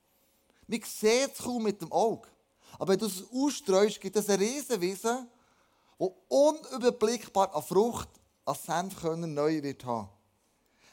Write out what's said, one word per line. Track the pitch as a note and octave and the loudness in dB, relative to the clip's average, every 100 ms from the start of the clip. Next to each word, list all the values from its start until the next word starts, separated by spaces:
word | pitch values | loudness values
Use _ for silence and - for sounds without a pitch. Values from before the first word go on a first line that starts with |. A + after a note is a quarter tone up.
| _ _ _ _ _ _ - | _ _ _ _ _ _ -8
Man | A3+ | -6
sieht | - - G#3+ A#3+ C4+ | -6 0 2 2 0
es | - | -4
kaum | - B3 | -6 -2
mit | A3 G#3 | -2 -4
dem | E3 | -2
Auge. | D#3+ A3 E3+ - _ _ _ _ - | 0 2 0 -10 _ _ _ _ -4
Aber | E3 | 0
wenn | G3 | 2
du | A3 | 0
es | F#3 - | -6 -6
ausstreust, | B3 C#4+ - - F#3+ G#3 - | -2 -2 -2 2 4 4 0
gibt | F#3+ G#3 | -4 -2
es | G#3 | 2
eine | G3 | 2
Riesenwiese, | G#3 C#4+ C4+ A3 F3 G3 A3+ B3 A#3+ _ _ _ _ _ _ - | 2 -2 -4 -2 -2 -2 -2 -2 -6 _ _ _ _ _ _ -6
die | F#3 - - | -6 -6 0
unüberblickbar | C4+ D4 D#4 - B3+ A#3+ A#3+ A3 A#3+ - G3 G3 | 4 6 4 -4 0 0 2 2 0 0 2 2
an | D3+ | 0
Frucht, | - E3+ A#3 A#3 - _ _ _ - | 2 4 4 0 -10 _ _ _ -6
an | D3 | -6
Senfkörnern | - E3 F#3+ G3+ E3 E3 E3 | -2 -2 -4 -6 -4 -4 -4
neu | C#3+ D3+ D#3+ | 0 0 0
wird | C#3+ C3 B2+ | -4 -6 -4
haben. | A#2 F#2+ _ _ _ _ _ _ _ _ | -4 -6 _ _ _ _ _ _ _ _